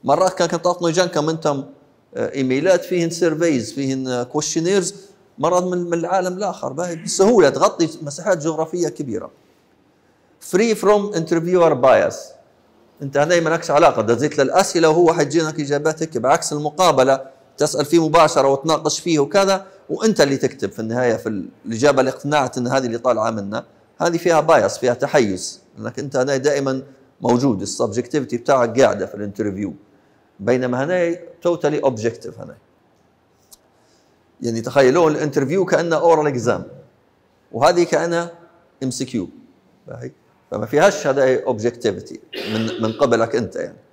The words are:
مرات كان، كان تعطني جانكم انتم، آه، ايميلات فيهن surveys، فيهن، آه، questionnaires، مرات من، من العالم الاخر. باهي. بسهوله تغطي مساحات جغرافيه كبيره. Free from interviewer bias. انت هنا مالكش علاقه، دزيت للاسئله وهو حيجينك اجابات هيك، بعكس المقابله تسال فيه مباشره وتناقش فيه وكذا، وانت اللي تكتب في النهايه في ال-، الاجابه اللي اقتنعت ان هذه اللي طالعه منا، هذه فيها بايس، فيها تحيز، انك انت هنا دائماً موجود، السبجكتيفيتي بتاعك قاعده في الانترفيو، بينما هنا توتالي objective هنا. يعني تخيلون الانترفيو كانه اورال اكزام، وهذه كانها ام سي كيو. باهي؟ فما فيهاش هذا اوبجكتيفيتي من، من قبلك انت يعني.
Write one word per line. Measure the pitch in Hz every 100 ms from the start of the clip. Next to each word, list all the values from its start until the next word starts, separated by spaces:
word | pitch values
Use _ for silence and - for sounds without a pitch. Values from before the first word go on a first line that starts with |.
مرات | 123 151 185
كان، | - 170
كان | 170
تعطني | 175 170 170
جانكم | 160 180 165 151
انتم، | 160 160 139 135 - _ _ _
آه، | - 113
ايميلات | 139 131 131 170 180
فيهن | 175 180 165
surveys، | 170 175 156 170 139 113
فيهن، | - 135 135 131
آه، | 123
questionnaires، | 123 151 147 165 165 202 175 - - _ _ -
مرات | 156 180
من، | 180 180
من | 175
العالم | 170 170 190 185 180
الاخر. | 202 190 131
باهي. | 135 175 165
بسهوله | - - 190 233 147
تغطي | 135 196 220 160 -
مساحات | 143 139 180 180
جغرافيه | 156 156 160 175 165
كبيره. | - 143 98 - _ _ _ _ _ _ _ _ _ _ _ -
Free | 180 233
from | 220 196 208 202
interviewer | 165 160 165 170 185 165 135
bias. | 131 110 - - - - _ _ _ _ _ _
انت | 143 139
هنا | 151 175
مالكش | 160 165 -
علاقه، | 147 165 -
دزيت | 110 120 147 -
للاسئله | 131 - - 170 160
وهو | 156 170
حيجينك | 165 143 160 156 151
اجابات | 143 143 156 156
هيك، | 160 117
بعكس | 120 165 -
المقابله | 151 151 151 180 131 131 135 - - _ -
تسال | 147 -
فيه | 143 170 156
مباشره | 160 156 151 135
وتناقش | 135 151 156 151 -
فيه | 175 151
وكذا، | 143 202 196 190 190 - -
وانت | - 220 190
اللي | 143 135
تكتب | 135 - 98
في | -
النهايه | 110 120 127 107
في | 110
ال-، | 104 - _ -
الاجابه | 113 143 131
اللي | 131
اقتنعت | - 143 147 131 127
ان | 120
هذه | 135 123
اللي | 117
طالعه | 127 113 113
منا، | 110 101 110 - _ _ _
هذه | 170 170
فيها | 175 160
بايس، | 151 151 98 -
فيها | 127
تحيز، | 120 - 151 107 92 - - _ -
انك | 110 -
انت | 143 131
هنا | 131 135
دائماً | 139 143 135 131 131 _ _ _
موجود، | 117 120 139 98
السبجكتيفيتي | 101 - 117 104 120 151 123 117
بتاعك | - 135 117 110
قاعده | 120 98 -
في |
الانترفيو، | 95 104 - 104 95 98 - _ _ _ _ _ _
بينما | 101 127 123 123
هنا | 143 180 170 170 - -
توتالي | 175 170 147 151
objective | 139 113 113 - - -
هنا. | 101 - _ _ _ _ _ _ _ _ _ _ _ _ _ _ _ _ _ _
يعني | 117 113
تخيلون | 117 139 131 156 160
الانترفيو | 151 147 147 135 185
كانه | 180 156 170 160
اورال | 170 160 151
اكزام، | 127 113 92 - - - _ _ _ _ _ _
وهذه | 110 151 175
كانها | 170 156 170 170 170 - - _ _ _
ام | 131
سي | 123
كيو. | 127 117 87 - _ _ _ _ -
باهي؟ | 120 127 _ _ _ _
فما | 104 107
فيهاش | 147 190 196 147
هذا | 135 131 127
اوبجكتيفيتي | - 117 117 - 113 92 - - _ - 107
من، | 110 113 -
من | 110
قبلك | 113 139 117 113 -
انت | 101 82
يعني. | 85 - _